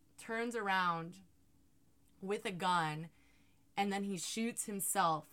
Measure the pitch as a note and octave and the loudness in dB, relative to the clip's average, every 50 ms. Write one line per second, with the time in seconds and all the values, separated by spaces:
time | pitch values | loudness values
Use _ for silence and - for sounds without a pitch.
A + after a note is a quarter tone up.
0 | _ _ - - - - A3+ A3+ A#3 A#3+ A#3 A3+ G#3 G3 F#3+ F#3+ F#3 F3 E3 E3 | _ _ -20 -16 -8 -4 -2 -2 -2 -2 -2 -2 0 2 2 4 4 4 2 0
1 | E3 E3+ F3+ - - - _ _ _ _ _ - _ _ _ _ _ _ _ _ | -2 -6 -10 -14 -20 -20 _ _ _ _ _ -20 _ _ _ _ _ _ _ _
2 | _ _ _ - F#3+ F#3+ G#3 A3+ - A3+ F#3+ E3 F#3+ F#3 F3+ F3 D#3+ D#3 D3+ D#3 | _ _ _ -10 -2 -2 -2 -2 -2 -4 -4 0 2 4 4 4 4 2 0 -4
3 | E3 E3 - - - - - - - - - _ _ _ - G3 G3+ G3+ G3 G3+ | -6 -10 -14 -20 -20 -20 -20 -20 -20 -20 -20 _ _ _ -2 0 0 2 2 0
4 | G3+ G3+ G3 E3+ - - - A3+ A3+ A#3 - - - A3+ G3+ G3 - - - G3 | -2 -2 -4 -4 -4 -4 -2 -2 -2 -2 -2 -4 -6 -4 -4 -2 -2 0 2 4
5 | F3+ E3 D#3 D3+ - - | 4 4 2 0 -4 -10